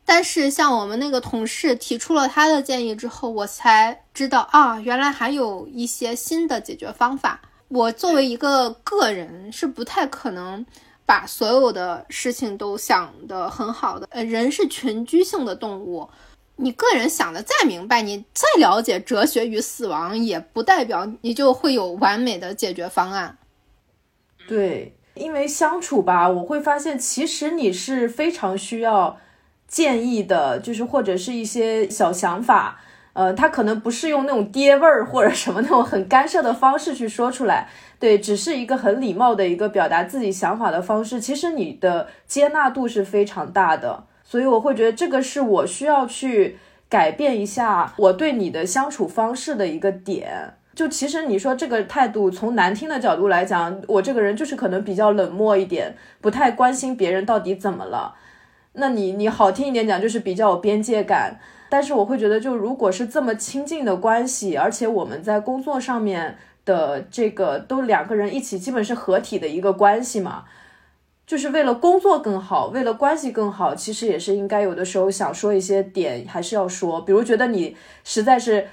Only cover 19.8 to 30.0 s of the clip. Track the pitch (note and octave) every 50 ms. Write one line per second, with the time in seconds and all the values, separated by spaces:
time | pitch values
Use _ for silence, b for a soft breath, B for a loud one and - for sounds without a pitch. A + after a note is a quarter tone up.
19.8 | A#3+ G3 D#3 D3+ E3+ F3 G#3 A3+ A#3 A3 F3 D#3+ - _ - A3+ A3+ G4 F#4+ E4
20.8 | B3 A3 G#3 E3+ F#3 G#3+ A3+ - - A#3 A#3 C#4 C#4 C4 B3+ B3+ - D4 C4 A#3
21.8 | F#3+ F3+ F3 G3 F#3+ G3 G3+ A3 B3+ B3 G#3 E3+ F#3 F3+ G3+ - - F#3+ F3+ F3+
22.8 | E3+ F#3 - F#3+ F3 F#3 G3 G3 F3 - - _ _ _ _ _ _ _ _ _
23.8 | _ _ _ _ _ _ _ _ _ _ _ _ - - A3 G#3 G3 F3+ D3 G#2
24.8 | - - - _ _ _ - - C4+ D#4+ D#4 C#4 C#4+ C#4+ - - E4 D4+ E4+ F4+
25.8 | E4+ - C#4+ G#3+ F3+ F#3 F3+ F3 F3 F#3 F#3 F3+ F3 - D4+ D4 D4 D4+ C#4+ D4
26.8 | D4 D#4+ C#4+ C4 - - - B3+ D#4 D#4+ - - D4 D4+ E4+ E4 C4 G3 F3+ F3+
27.8 | - C4 C4+ B3+ A#3 A#3 A#3 - D4+ E4+ E4+ - - F#3+ F#3+ G3 - - A#3 A3+
28.8 | A3+ A3+ G#3+ G3 F3 D#3 - b b b b b b b b b _ - - -
29.8 | E4 C#4+ B3+ A3+